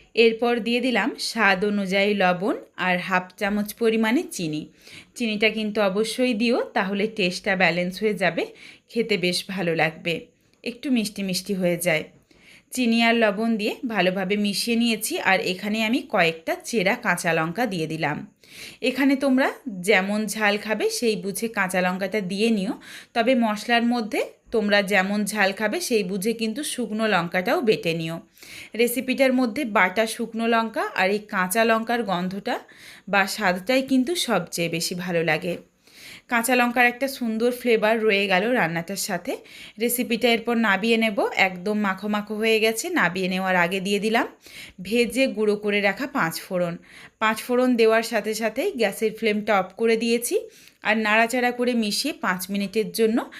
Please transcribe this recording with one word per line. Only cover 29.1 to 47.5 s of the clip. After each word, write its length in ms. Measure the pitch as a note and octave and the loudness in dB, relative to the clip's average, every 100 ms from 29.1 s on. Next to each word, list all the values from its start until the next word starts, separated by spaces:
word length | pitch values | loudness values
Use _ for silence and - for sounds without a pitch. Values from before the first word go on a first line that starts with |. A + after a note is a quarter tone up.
| A#3 C4 | 2 4
মধ্যে 280 | B3+ B3+ G#3+ C4 G#3 | 4 2 0 -2 2
বাটা 300 | F#3 F#3 A3+ | 2 2 -2
শুকনো 380 | - A3+ A3 A3+ | -2 -6 -4 0
লঙ্কা 360 | A3+ A3+ B3+ G#4 - | 0 0 -2 -4 0
আর 120 | F#3+ | 0
এই 120 | G#3 G#3 | 0 -2
কাঁচা 320 | G3+ F3+ A3+ A3+ | -2 0 2 2
লঙ্কার 360 | A3+ A3+ A#3 | 2 0 -2
গন্ধটা 520 | G3+ F3 F#3 G3 A#3 D#4+ - - - - - | -2 -2 -4 -6 -6 -6 -8 -20 -20 -18 -2
বা 140 | G3 G3 | 2 2
স্বাদটাই 540 | - G3+ F3+ - C4 | 2 0 2 2 0
কিন্তু 280 | C4 C4 B3+ F4 - | 4 2 2 0 0
সবচেয়ে 440 | G3 E3 - E3+ | 0 -2 -4 -4
বেশি 240 | E3 E3 F3+ | -2 -4 -6
ভালো 260 | F3+ E3+ | -2 0
লাগে। 300 | E3 D#3 F3+ E3 - _ _ - - - - | 2 0 0 -6 -10 _ _ -20 -20 -20 -4
কাঁচা 280 | A#3+ A#3 B3 | -2 2 4
লঙ্কার 300 | A#3+ A#3+ A#3+ | 4 4 2
একটা 220 | A#3+ C4+ C4 | 2 -4 -4
সুন্দর 320 | A#3 A3 A#3+ | -4 0 0
ফ্লেভার 440 | B3 B3 A3 G#3+ A#3 | 0 2 2 4 2
রয়ে 260 | G#3+ G3 G3+ | 2 2 4
গেল 160 | F#3 A3 | 2 2
রান্নাটার 500 | B3 E3 E3 E3+ G3 - | 2 0 -2 -6 -6 -6
সাথে। 260 | F3+ - A4 - - - - | -6 -6 -8 -10 -20 -20 -4
রেসিপিটা 480 | A#3 A#3+ G#3+ A#3 A#3+ | -2 0 -2 0 2
এরপর 260 | A#3 A#3 A#3 | 2 0 0
নাবিয়ে 400 | A3 F#3+ A3+ A3+ | 2 2 2 2
নেব, 200 | A3+ G#3 A4 - | 2 0 0 2
একদম 380 | F#3+ F3+ F3+ G#3+ | 0 0 -4 -2
মাখো 280 | G3+ F#3+ G#3 | -2 -2 -4
মাখো 260 | G#3 G#3 G#3+ | -4 -4 -2
হয়ে 220 | A3 A3 | 2 2
গেছে। 260 | A3 A3 F4+ | 2 0 -2
নাবিয়ে 400 | E4 F3 F#3 F3+ | 0 0 0 -2
নেওয়ার 260 | F#3 F#3+ F#3 | -2 0 2
আগে 240 | F3 F#3+ | 2 0
দিয়ে 180 | F#3 G3+ | -2 -2
দিলাম 260 | G#3+ A#3 F#4 - - - - - | 0 0 0 -6 -20 -20 -18 -16
ভেজে 420 | F3+ A#3+ A#3 A#3+ C4+ | -2 0 0 2 0
গুঁড়ো 280 | G3+ G#3+ G#3 | 2 0 0
করে 220 | G#3 G3+ | 0 0
রাখা 240 | G3 G3 D4 | 0 0 -4
পাঁচ 220 | C#4 E3 - | -2 -2 -2
ফোড়ন। 320 | - F#3 F3 F3 - - - _ | -6 -2 -2 -4 -12 -20 -20 _
পাঁচ 180 | A3 A3+ | 0 0
ফোড়ন 260 | - | 0